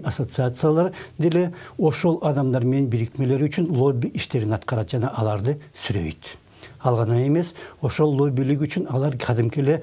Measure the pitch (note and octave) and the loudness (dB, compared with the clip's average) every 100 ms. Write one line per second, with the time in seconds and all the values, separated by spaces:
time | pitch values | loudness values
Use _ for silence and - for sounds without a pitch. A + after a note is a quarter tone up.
0 | D3+ - B2+ - B2+ B2 D#3+ D#3 F#3 F#3+ | 0 -4 -4 -2 -2 2 2 4 2 -2
1 | - - D#3+ F3 F3+ F3 - - D#3+ - | -14 -2 2 2 0 -4 -14 0 0 2
2 | F3 E3 D#3 C#3+ C3 B2+ B2 C3+ C3+ A2+ | 0 2 0 0 2 2 2 2 0 0
3 | A2+ - B2+ C3+ D3 D3 E3+ C3 C#3 B2+ | -2 -2 0 2 0 0 0 2 2 2
4 | F#3 F3+ - B2 G#2+ A2 - A#2 G#2+ B2+ | -2 -4 -4 -2 0 -2 -2 -4 -2 -2
5 | C3 - G#2+ G#2 A2+ D3 - - - G2+ | -2 -2 -2 0 -2 -4 -8 -12 -4 -4
6 | D#2+ - - - - - - - C3 A#2 | -4 -8 -14 -20 -20 -20 -20 -4 0 2
7 | A2+ A#2+ C3 D#3+ F3 - - - C3 - | 2 2 4 2 0 -8 -18 -4 -4 2
8 | D3+ C3+ C#3+ B2+ C3+ C#3+ D3 F3+ - B2+ | 2 4 2 2 0 0 0 -2 -2 -2
9 | D3 B2+ - A#2 A2+ D3 C#3 D#3 | -2 -2 -2 0 0 0 2 0